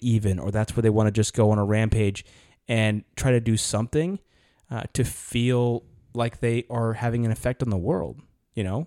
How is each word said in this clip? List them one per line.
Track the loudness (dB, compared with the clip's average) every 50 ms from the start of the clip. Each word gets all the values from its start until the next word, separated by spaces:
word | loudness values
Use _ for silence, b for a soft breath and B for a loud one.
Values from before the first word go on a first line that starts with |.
| 0
even, | 2 2 2 2 2 0 0
or | -2 -2
that's | -2 -2 -2 -2 0
where | 2 2
they | 4
wanna | 4 4 4 4
just | 4 2 0 0 2
go | 2 4 4
on | 4 2
a | 2
rampage | 2 2 2 2 2 2 2 0 0 -2 -4 -10 b b b b b b b b -2
and | 0 2 2 2 0 -2 -4 _ -8
try | -2 0 2
to | 2 2
do | 2 2 0 0
something, | 0 -2 -2 -2 -2 0 0 -2 0 -2 -4 -6 _ _ _ _ _ _ _ _ _ -12
uh, | -10 -10 -10 -6 -2
to | -2 -2
feel | -2 -2 -8 -10 -6 -2 0 0 2 2 2 2 0 0 -2 -6 -10 _ -20 _ _ -6
like | -4 -4 -4 -4 -4
they | -2 -2 0 -2 -2 -4
are | -4 -2 -2 -2 -2
having | -2 -2 -2 0 0 0
an | 0
effect | -2 -2 -2 -4 -2 -2 -2
on | -2
the | -2 -2 0 -2
world, | -2 -2 -4 -6 -10 -14 -20 _ _ _ _ _ -6
you | -6 -4
know? | -2 -2 -4 -6